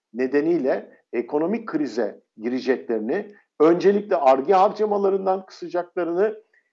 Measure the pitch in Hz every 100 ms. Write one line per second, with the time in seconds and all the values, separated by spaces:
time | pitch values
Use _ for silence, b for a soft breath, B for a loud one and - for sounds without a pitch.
0 | _ 110 127 143 156 170 131 165 - b
1 | b 117 113 147 170 233 - 156 139 110
2 | 104 - _ - 110 127 127 123 - 113
3 | 107 180 208 B B - 156 175 180 202
4 | 208 180 135 135 139 190 202 202 214 202
5 | 196 196 190 190 190 - 170 175 175 185
6 | 170 170 214 220 _ _ _